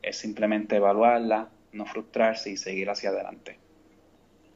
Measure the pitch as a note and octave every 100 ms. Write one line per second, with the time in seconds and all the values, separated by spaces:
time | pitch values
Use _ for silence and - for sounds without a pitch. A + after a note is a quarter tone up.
0 | - - G#2+ G#2+ G#2+ G#2+ G#2 G#2+ G2+ G2+
1 | A#2 A#2+ A#2 A2 A2+ _ _ G#2 G#2 A2
2 | G#2+ A#2 A2+ A2 G#2 G2 - F#2+ G2 G2+
3 | G#2 F#2+ G2 G2 - - _ _ _ _
4 | _ _ _ _ _